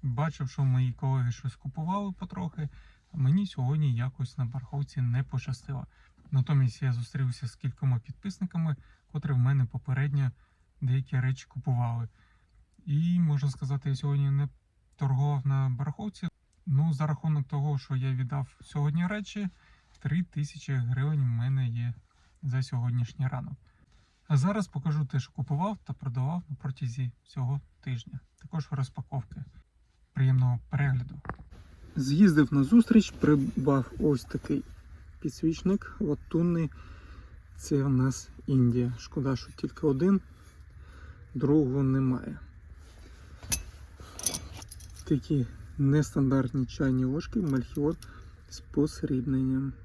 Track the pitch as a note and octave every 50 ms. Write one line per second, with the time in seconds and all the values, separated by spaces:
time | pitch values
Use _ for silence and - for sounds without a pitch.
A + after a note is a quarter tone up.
0 | - C#3 B2 A#2 D3 E3 D3 - C#3+ C3 - - C#3+ C3+ B2+ B2+ B2+ B2+ A#2+ -
1 | - C3+ C3 C3 B2+ A#2+ A#2 - - C3 - - - C#3 - - D#3 E3 F#3 G3+
2 | G3+ G3+ F#3 - F#3+ F3+ - F#3 F#3 E3 - - D3+ C#3 - - - - - _
3 | _ _ - D#3 C3+ C3 D3 F#3+ G3+ F#3 - - C3 B2 D3 D#3 D3+ C#3+ B2 A2+
4 | B2 C3 - - C#3 A#2+ - - C3 A#2 A#2+ C#3 - - - C#3+ C#3+ - - -
5 | B2+ A#2+ A#2 B2+ C3+ - - C3 - - C3 - - - C#3 B2+ B2+ - _ _
6 | _ _ _ _ - - - C3+ B2+ - D#3 C#3 C3+ B2 A2+ - - C3+ B2 A#2+
7 | A#2+ - - C#3 C3+ B2+ A#2+ - - A#2 - - - C3+ A#2 - - C3+ B2+ A#2
8 | - - C3+ - - G3+ F#3 - G3 F3+ - F3 E3 D#3+ D3 - - - - _
9 | _ _ - D3+ - D3+ C#3+ B2+ A#2+ B2+ C#3 C#3 B2+ A2+ - C3 - - B2+ C3
10 | C#3 D3 C#3 C#3+ C#3 B2+ - _ _ _ _ _ _ _ _ _ - C3 B2 C3+
11 | C3 - - C3 B2+ C3 C3+ C3 - _ - C3+ - - C3 A#2+ A#2+ A#2 A#2+ A#2
12 | A#2 A2+ _ _ - _ _ _ _ _ _ - - _ _ _ - F#3 C#3+ D3
13 | E3 E3+ F3 F3+ E3+ D#3 D3 C#3+ C3+ C#3+ C3 - - C3 C#3 C#3 - C#3+ C#3 C3
14 | - C#3+ C#3+ C#3 C#3+ C#3 C#3 C#3 C#3+ C#3 - _ _ _ _ _ _ _ _ _
15 | D3+ C3+ C3 B2+ C#3+ D3 D3 C#3 C3 C#3 C3+ C3+ C3+ C3+ B2+ A#2+ C#3 D3+ D3 -
16 | G#3+ G#3+ - - - E3+ _ _ _ _ _ _ _ - D3 C3+ D3+ E3 D#3 C3
17 | D3+ D3+ D3+ - - D#3+ D#3 D3 C#3 - - C#3+ C#3 D3+ D3 C3+ - - C#3 C3
18 | B2+ C3+ C3 B2+ C3 B2 C#3+ C#3 C3+ C3 - _ - - - D3+ C#3+ D3 D3 E3
19 | F3 F3+ G#3 G#3+ G3+ - - - G#3 F#3 - _ _ _ - _ _ _ _ -
20 | - C#3 C#3 F3 F3 - - D3+ D3 C#3+ - C#3+ - - C#3 C3 A#2+ A#2 B2+ C3
21 | C3+ D3 D#3 D3 C3+ B2 A#2 A#2 A#2 B2+ C3+ C3+ C3 A#2+ A#2 A#2 A#2+ A#2+ A#2+ -
22 | - _ _ _ _ _ _ _ - C#3+ B2 C3 C3 - - B2 A#2 A#2+ A#2+ B2
23 | A#2+ A2+ - - C#3 C3 - B2+ - - - - - - _ _ _ _ _ _
24 | _ _ _ _ _ _ D#3 C#3 B2+ F#3 G#3 A3 G3 - - D3+ C3 E3+ D3 D3+
25 | D3+ C3 - C#3 B2 - _ - C#3 - D3+ C#3+ F3 G3+ G#3+ - _ - C3+ -
26 | - C3+ A#2+ B2+ C3 C#3 E3 F3+ F3 - D3 - - C#3 C3 - - B2 A#2 C3
27 | B2+ B2 - _ _ _ - D3 C3 B2 C#3 C#3+ - - _ _ - - C3 A#2
28 | - - - C3+ - _ _ _ - - - D#3+ C#3+ - - C3+ C3+ - - -
29 | C3 - - C3+ - - - - - - _ - - _ _ _ _ _ _ _
30 | _ _ _ - C3+ C3 C3 B2+ B2+ B2+ B2 A#2 - - - C3+ C#3+ C#3 C3+ B2+
31 | B2 - - C#3+ - - - - - - - - - - - - - - - -
32 | C3+ C3 C#3+ D#3+ G#3 G3 D#3+ D3 D3 - - C#3+ C3+ C3+ A3 A#3+ A3 - A3+ A3
33 | G3+ - - - - - D3+ D3 C3+ - - - C3+ C#3 C#3 C#3 B2 - - -
34 | - D#3 C#3+ B2 - - - - - - D3 - - - - - - - - -
35 | - - - - - D#3 - - - D#3+ E3 D3+ - F#3 F#3+ G#3 - - - -
36 | A3 D#3+ D3 - - - - D#3+ E3+ F3 F3 E3 E3 C#3+ - - - - - -
37 | - - - - - - - - - - - - - - D#3 C#3+ C3+ C#3+ C3+ B2+
38 | B2+ C3+ B2+ - - - - - - - C#3+ C3 B2 A#2+ A#2 B2 B2 A#2+ B2 A#2
39 | - - - D#3+ C3+ C3+ C3+ B2+ - - - - - D#3+ - - - D#3 C3+ C3
40 | D#3+ F#3 G3 F#3+ - - - - - - - - - - - - - - - -
41 | - - - - - - - C3 C#3 C#3 D3 D#3 D3+ B2+ B2+ C#3 C#3 C3 C3+ C3+
42 | C3+ C3 B2+ B2 - - - - - - - - - - - - - - - -
43 | - - - - - - - - - - - - - - - - - - - -
44 | - - - - - - - - - - - - - - - - - - - -
45 | - - D#3+ C3+ - - D#3+ C#3+ B2 A2+ - - - - - - C#3+ C3+ C#3 D3+
46 | C#3+ - - D3 C#3 C3 C3+ C3+ C3 B2 - C#3 B2+ A#2+ - - D#3 C3+ C3 B2+
47 | B2+ B2+ C3 D#3 F3+ - - A#3 F#3+ D#3 C3+ C3 A#2+ - - - C#3+ D3 - -
48 | - - - - - - - - - - - - - - - - C#3+ D#3 - -
49 | - D3+ C#3 B2+ A#2+ C3+ C3+ C3 C3 C3 C3 C3 C#3 C3+ B2+ - -